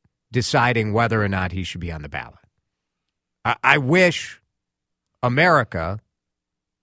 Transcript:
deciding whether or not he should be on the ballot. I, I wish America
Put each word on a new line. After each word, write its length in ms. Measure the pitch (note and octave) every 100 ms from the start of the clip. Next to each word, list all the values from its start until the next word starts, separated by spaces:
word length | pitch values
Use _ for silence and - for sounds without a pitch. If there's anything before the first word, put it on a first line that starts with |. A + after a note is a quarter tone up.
| _ _ _
deciding 600 | B2+ - C#3+ A#2+ A#2 G#2+
whether 280 | G#2+ A#2 A2
or 80 | G2+
not 220 | F#2+ F#2
he 140 | F#2+
should 160 | F2+ F2+
be 100 | E2+
on 120 | D#2
the 60 | D2
ballot. 300 | D2 - - _ _ _ _ _ _ _ _ _ _
I, 120 | A#2+ A#2
I 140 | C3 D3
wish 640 | B2+ F3+ F3+ - - - _ _ _ _ _ _ _ _
America 720 | B2 B2+ F3 D3+ A#2 F2 E2 G#2+ - _ _ _ _ _ _ _